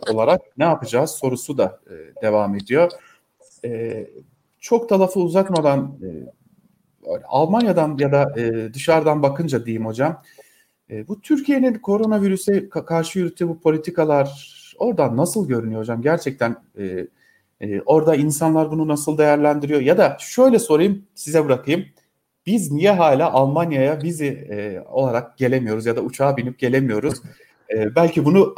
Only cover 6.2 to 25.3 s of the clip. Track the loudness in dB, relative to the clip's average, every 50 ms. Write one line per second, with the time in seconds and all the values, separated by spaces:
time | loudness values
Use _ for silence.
6.2 | -16 -18 -20 _ _ _ _ _ _ _ _ _ _ _ _ _ -10 -8 -8 -8
7.2 | -8 -4 0 0 0 2 2 0 2 2 2 2 0 0 0 -2 0 2 2 2
8.2 | 2 0 -2 -2 -2 -2 -2 -4 -6 -8 -10 -6 0 2 2 4 4 2 0 2
9.2 | 0 0 0 -2 -4 -2 -2 -4 -4 -4 -6 -4 -4 -6 -2 -2 -2 -2 -2 -6
10.2 | _ _ _ -20 -20 _ _ _ _ _ _ _ _ -14 -12 -12 -10 -12 -12 -12
11.2 | _ -2 -2 0 2 0 0 2 2 0 0 -2 -2 -2 0 0 2 0 0 2
12.2 | 2 0 0 0 0 0 0 0 -2 -4 -8 -8 -6 -2 -2 -2 -2 -2 -2 -4
13.2 | -4 -4 -4 -4 -4 -4 -4 0 0 0 0 0 -2 -4 -2 0 2 2 4 2
14.2 | 2 0 -4 -14 -20 -20 -20 -20 -20 -18 -6 -4 -2 -2 0 0 0 0 2 0
15.2 | -2 0 0 -4 -2 0 -2 -2 -2 -4 -6 -6 -6 -6 -6 -2 0 0 0 0
16.2 | -2 -6 -4 -2 -2 -4 -4 -6 _ _ _ -10 -8 -8 -6 -8 -8 -10 _ _
17.2 | _ _ _ _ _ _ _ -12 -10 -6 -6 -6 0 2 2 4 4 4 2 2
18.2 | 0 0 0 0 0 0 2 2 0 0 -2 -4 -2 -2 -2 -2 -2 -4 0 2
19.2 | 4 4 4 4 4 2 2 0 -2 0 0 2 2 4 4 4 4 2 0 -4
20.2 | -14 -6 2 4 4 6 6 4 2 2 2 4 4 2 0 -4 -8 _ _ -16
21.2 | -10 0 0 2 4 2 0 0 0 -2 -2 -2 -4 -10 _ _ _ _ _ _
22.2 | _ _ _ _ -4 -2 0 0 0 -2 -2 2 4 4 4 6 4 4 4 4
23.2 | 2 2 4 2 2 2 2 0 -2 0 0 2 2 2 0 -2 -4 -6 -4 -4
24.2 | -4 -4 -6 -6 -12 -12 -10 -8 -8 -8 -8 -10 -12 -6 -2 -2 0 0 0 -4
25.2 | -4 -6